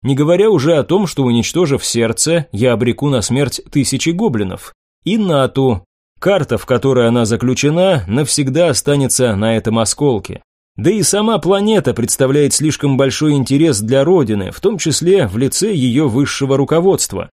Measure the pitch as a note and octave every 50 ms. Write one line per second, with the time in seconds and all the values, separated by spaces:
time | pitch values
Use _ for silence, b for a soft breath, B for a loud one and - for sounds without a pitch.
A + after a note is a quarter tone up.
0 | - C3 C#3 C3 D3+ D3+ F3 F3+ G#3 A3 G#3 D3+ B2 D#3+ E3+ D3 B2+ - D#3+ G#3
1 | G3+ D#3+ - - C3+ B2 A#2 A#2 G#2+ - - D#3+ F3+ D3 C#3 A2 - - - A#2
2 | A#2 A2+ A2 - - D3+ E3 E3+ D3 _ - G2 A#2+ B2+ A#2 G#2 A#2 A#2+ A2+ -
3 | C#3 D3 C#3 A#2+ G2+ - A#2 C3+ - C3+ - - - - - D3+ B2 - C#3 C3
4 | - D#3+ E3+ F3+ A#3 G#3+ B2+ G#2+ G2+ F#2 F2+ F2+ - - _ _ _ _ _ _
5 | _ D#3 G#3 A3+ G#3 F#3 D#3 C#3 C3 B2 - C3+ C3+ C3 A#2 F#2+ - _ _ _
6 | _ _ _ _ - F3 G3+ F#3 C#3+ - B2 G#2 - - B2+ A#2+ - C3+ C3 B2
7 | A#2+ A#2 A#2 B2 A#2 G#2 A#2 G2 B2 B2 C3 - - D3 D#3 E3+ F#3 G3 F3+ C#3
8 | F#2 E2 G#2 C#3 D3+ - - D3 C#3+ C3 C3 D#3 F3 E3 B2+ - - D3 C#3+ C#3+
9 | C3+ B2 - - B2+ A#2+ G#2 F#2+ G#2+ A2+ A2+ A2 - A2+ G#2+ A#2 A2+ - - -
10 | D3 C#3+ B2 G2+ - - - - _ _ _ _ _ _ _ - G#2+ D#3 A3 G#3+
11 | E3 - - G3+ G#3+ A3+ A3+ F#3 - E3+ G3 G3 G3+ G#3+ A3 G3 C#3+ B2+ G2+ A2+
12 | A2+ B2 - - C#3 C3 C3+ D3 D3 C#3 - - C#3+ D#3 C#3 - - C#3 C3+ C3
13 | C#3 C3+ - - D3+ D3+ D3 C#3 B2 - C3+ C#3 E3 E3 B2+ G2+ G#2+ A2 C3 C3+
14 | C3+ E3 F#3+ F3+ C#3 G#2+ G#2+ G2+ F#2+ G2 - - - G3 A3+ F3 - D#3+ C#3 -
15 | D#3 F3 G3 G3 D#3 G2 F2 A2+ B2+ C3+ - - F#3 A3+ G#3 D3+ B2+ B2+ A2+ C#3
16 | D#3 C3+ G#2+ C3+ C#3+ C3+ - - C#3 C3 C3+ C3+ C#3 - - E3 F3+ G3 F3+ -
17 | - - G2 F#2 - - _